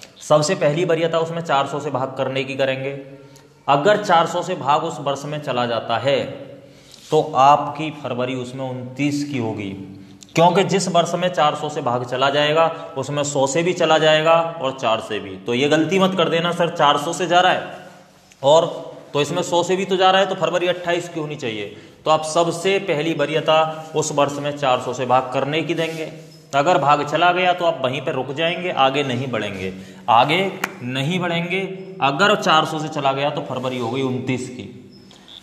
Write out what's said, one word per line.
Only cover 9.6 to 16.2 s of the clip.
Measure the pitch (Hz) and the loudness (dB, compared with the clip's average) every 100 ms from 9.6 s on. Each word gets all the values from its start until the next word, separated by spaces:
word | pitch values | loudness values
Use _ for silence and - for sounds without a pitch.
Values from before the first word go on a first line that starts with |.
| 101 95 - - - - - | -8 -10 -14 -16 -20 -20 -4
क्योंकि | - 175 175 | 4 4 4
जिस | 185 190 190 | 2 0 2
वर्ष | 170 - | 0 0
में | 175 175 | -2 -2
चार | - 151 | 2 0
सौ | 147 151 | 0 -6
से | 160 | -4
भाग | 131 123 | -2 -2
चला | 123 127 131 | -4 0 2
जाएगा, | 147 147 156 160 - - 135 | 2 2 4 2 0 -10 -8
उसमें | 131 147 | -6 -4
सौ | 143 143 135 | -2 0 0
से | 170 | 2
भी | 170 | 0
चला | 175 160 156 | 0 2 4
जाएगा | 156 156 156 165 165 156 | 6 4 4 4 2 -4
और | 131 127 | -6 -2
चार | 120 110 | 0 0
से | - 104 | -2 -8
भी। | 95 95 | -8 -10
तो | 98 | -4
ये | 120 143 | 0 2
गलती | 156 156 190 | 2 2 2
मत | 190 | 2
कर | 190 | 2